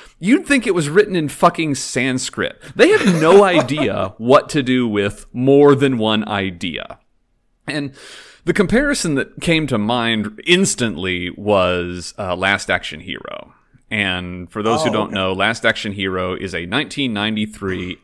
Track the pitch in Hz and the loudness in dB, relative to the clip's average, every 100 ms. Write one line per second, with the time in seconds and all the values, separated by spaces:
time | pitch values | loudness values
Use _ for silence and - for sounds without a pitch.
0 | - - 180 320 339 277 233 175 143 175 | -20 -6 0 2 2 0 0 -2 2 2
1 | 208 180 147 - 175 170 156 135 - 135 | 2 0 -4 2 0 2 -2 -4 -4 -2
2 | 131 127 - - 87 - - - 320 415 | -2 -2 -4 -6 -6 -8 -6 4 4 4
3 | 262 165 156 196 196 170 123 151 113 98 | 2 4 6 8 6 4 0 0 -2 -2
4 | 95 - 117 143 - 151 127 127 117 104 | -6 -2 4 4 4 -2 0 0 0 0
5 | 101 - - 120 131 139 143 135 135 123 | -2 -4 -10 -2 4 8 8 6 4 2
6 | 110 107 - 101 95 87 90 60 - - | 0 0 -2 -2 -4 -6 -8 -8 -10 -16
7 | _ _ _ _ _ _ - 147 139 - | _ _ _ _ _ _ -8 -6 -8 -12
8 | - - - - - 175 185 226 285 285 | -20 -20 -20 -8 -2 0 2 2 2 -2
9 | 175 135 - - 175 160 143 117 104 123 | -2 -2 -4 -4 0 0 0 0 0 0
10 | 117 110 104 - 160 175 196 - 117 82 | 0 -2 -4 -4 2 2 2 -2 -4 -4
11 | 92 90 90 - 101 101 90 90 87 90 | -4 -4 -6 -6 0 2 2 0 -4 -8
12 | - - 95 90 95 98 - 92 - 76 | -12 -10 -6 -2 0 0 -2 -4 -4 -14
13 | - - - 50 - _ _ _ - 107 | -12 -12 -12 -14 -16 _ _ _ -8 -4
14 | 98 90 90 90 87 110 107 113 143 107 | -2 -4 -6 -12 -10 -6 -2 0 0 -2
15 | 104 95 95 95 104 117 113 - 110 101 | -4 -4 -2 -2 -2 0 -2 -2 -4 -6
16 | 95 92 92 92 92 87 87 120 147 - | -4 -4 -4 -6 -6 -8 -4 -4 -4 -6
17 | 131 104 107 107 107 - 98 92 90 - | -4 -2 -2 -4 -6 -6 -6 -6 -8 -8